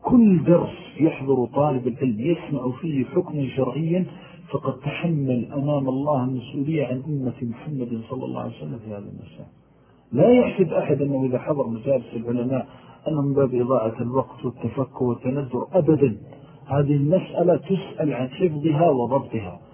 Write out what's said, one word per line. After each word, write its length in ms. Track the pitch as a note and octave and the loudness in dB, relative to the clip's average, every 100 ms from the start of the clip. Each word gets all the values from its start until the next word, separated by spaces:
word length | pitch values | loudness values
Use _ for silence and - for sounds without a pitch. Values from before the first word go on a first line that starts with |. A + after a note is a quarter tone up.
كل 420 | - B3 A3 F3 | 6 8 8 6
درس 560 | C#3 E3+ A#2 - - - | 6 4 4 -8 -16 0
يحضر 460 | D#3+ - C3+ C3 A#2 | 0 0 0 0 0
طالب 420 | C#3 D3 C3 A#2+ | 0 0 0 -4
العلم 320 | A#2 C3 G#2+ | -2 -2 0
يسمع 500 | C#3 E3+ - C#3 B2+ B2+ | -2 -2 -2 -4 -4 -6
فيه 240 | E3+ C#3+ | -4 -2
حكما 420 | A#2 F3+ F3 D3+ C3 C3+ | -2 -2 -2 -4 -4 0
شرعيا 500 | B2+ C3 D#3+ F3 F3+ - - - - | -2 -2 0 0 -2 -8 -20 -20 -8
فقد 280 | C#3 C#3 - | -4 -4 -4
تحمل 760 | C#3+ - E3+ D#3 C3+ B2 - | -8 -4 -2 0 0 -2 -2
أمام 360 | D3 C#3 D3 C3+ | -4 0 0 0
الله 360 | C3 D3 C#3 | -2 0 0
المسؤولية 640 | B2+ B2+ - C#3+ C#3 D#3+ B2 | 0 -4 -6 -6 -2 -2 -2
عن 160 | C3 D3+ | -4 -4
أمة 440 | C#3+ B2+ - B2 | -4 -4 -4 -8
محمد 500 | A2+ D#3 C#3+ A#2+ A2+ A#2 | -8 -8 -6 -6 -8 -8
صلى 140 | B2+ | -8
الله 160 | C3 B2 | -6 -6
عليه 160 | A#2+ A#2+ | -8 -10
وسلم 220 | D3+ B2+ | -12 -12
في 120 | G#2+ | -10
هذا 80 | G2+ | -12
المساء. 480 | G2+ G2+ - - - _ _ _ _ _ _ | -12 -16 -16 -18 -20 _ _ _ _ _ _
لا 160 | B2 G3+ | 4 6
يحسب 440 | B3 - - D#3+ | 8 4 2 2
أحد 300 | C#3+ - C#3 | 2 0 0
أنه 220 | C#3 C3+ | 0 0
إذا 140 | C3 B2+ | 0 -2
حضر 280 | - D3 A#2 | -2 -2 -2
مجالس 380 | A2+ - C3+ - A#2 | -2 0 0 0 -8
العلماء 500 | A2+ B2 B2 C3 - - - - - | -4 -2 0 -2 -4 -16 -20 -8 -4
أنه 140 | D#3 | 0
من 120 | C#3 | 2
باب 200 | C#3 C3+ | 2 2
إضاعة 400 | A#2+ B2 B2+ A2 A2+ | 2 2 2 2 -2
الوقت 440 | A#2+ B2 - - | -2 -2 -2 -6
والتفكر 600 | B2+ - A#2+ G#2 C3 - | -8 -4 -6 -4 -6 -2
والتنذر، 640 | B2+ A#2 B2+ C#3 C3 B2 A2 | -2 0 -2 -4 -4 -4 0
أبدًا. 440 | F#3 D#3 D3+ C3+ G#2 - - - - - | 2 4 4 4 0 -12 -20 -20 -20 -2
هذه 300 | C#3 C#3 C#3+ | 0 2 2
المسألة 600 | C#3+ F3+ - - F3 D3 | 4 2 0 0 2 2
تسأل 580 | - F#3+ - - D3 | 2 -2 -2 -4 -4
عن 140 | A#2+ B2+ | -2 -6
حفظها 640 | - F#3 D3+ D3+ C#3+ E3+ | -2 -2 0 0 4 4
وضبطها 680 | C3 A#2 C3+ - A2+ F#2 - - | 4 2 0 -2 -6 -8 -14 -20